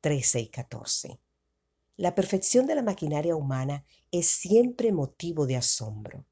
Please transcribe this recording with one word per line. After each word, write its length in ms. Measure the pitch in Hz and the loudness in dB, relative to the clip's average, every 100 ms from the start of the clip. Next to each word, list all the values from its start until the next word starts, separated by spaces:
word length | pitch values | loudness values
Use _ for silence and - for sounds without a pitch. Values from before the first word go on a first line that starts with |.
trece 380 | 151 143 - 123 | 0 2 2 0
y 80 | 110 | -4
catorce. 720 | - - 117 - - - - _ _ _ _ _ _ _ | -10 -10 -10 -6 -6 -6 -16 _ _ _ _ _ _ _
La 200 | - 180 | -2 0
perfección 500 | 175 180 190 - 240 | 0 0 0 4 4
de 100 | 277 | 4
la 60 | 302 | 0
maquinaria 540 | 226 185 151 147 165 | 0 -2 -2 0 0
humana 500 | 160 139 131 135 143 _ _ _ | 0 -2 -2 -4 -6 _ _ _
es 220 | 175 165 | -2 0
siempre 600 | - 175 220 247 247 233 | -2 4 6 6 2 0
motivo 540 | 180 135 _ 170 156 | 2 -2 _ -6 0
de 120 | 135 127 | 0 0
asombro. 680 | - - 110 107 101 - - | 0 -2 -6 -8 -12 -16 -20